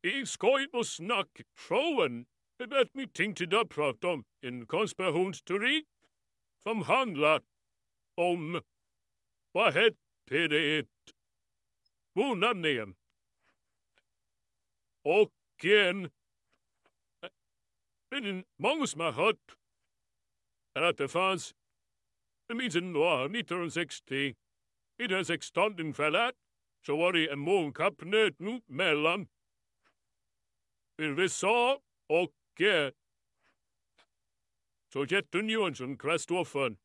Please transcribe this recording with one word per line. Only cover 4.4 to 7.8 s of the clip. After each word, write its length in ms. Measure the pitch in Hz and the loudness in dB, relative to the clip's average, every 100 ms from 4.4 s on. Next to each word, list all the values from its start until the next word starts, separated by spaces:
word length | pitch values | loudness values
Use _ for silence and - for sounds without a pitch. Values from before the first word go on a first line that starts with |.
en 260 | 127 123 113 | -10 -10 -6
konspirationsteori 1200 | 170 208 - 185 156 190 165 - 190 240 311 302 _ _ _ _ _ _ _ | -2 -2 -2 -2 0 -2 -4 -6 -2 0 0 -4 _ _ _ _ _ _ _
som 240 | - 220 | -6 -4
handlar 600 | 143 226 254 147 151 160 _ _ _ _ | 0 0 0 2 2 2 _ _ _ _